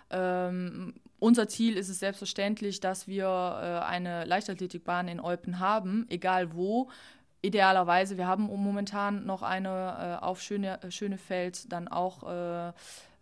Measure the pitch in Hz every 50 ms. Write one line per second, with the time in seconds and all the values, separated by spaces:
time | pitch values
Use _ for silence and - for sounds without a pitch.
0 | - - 185 185 185 180 180 180 180 180 180 180 180 175 - - 185 - - -
1 | - - _ _ 208 226 240 233 214 - - - 226 226 220 180 196 185 190 -
2 | 196 196 196 - 202 - - - 196 202 214 - 214 202 190 196 - 185 190 185
3 | - 196 196 196 190 190 185 180 180 180 - 107 165 175 175 170 - - 175 180
4 | 180 175 175 170 165 175 175 202 208 - 190 170 185 180 - 170 - - 180 180
5 | 180 175 170 170 - 175 175 175 - 185 175 180 185 190 214 220 185 185 196 226
6 | 226 - 175 175 185 185 185 185 180 165 160 170 185 196 220 247 262 254 - -
7 | - - - - _ _ _ _ - 202 196 208 190 190 190 185 180 170 175 180
8 | 190 196 196 185 180 180 185 196 214 208 202 202 202 202 202 202 202 196 208 208
9 | 202 202 208 202 - - 190 185 - - 185 190 190 190 185 185 185 185 175 -
10 | 175 175 175 - - 185 185 185 - - 208 202 196 196 190 - - 180 175 -
11 | 208 202 196 190 - - 190 180 180 180 180 - - - 180 175 175 175 - 175
12 | 180 185 185 - - - 175 175 175 175 170 175 170 175 170 - - - - -
13 | - - _ _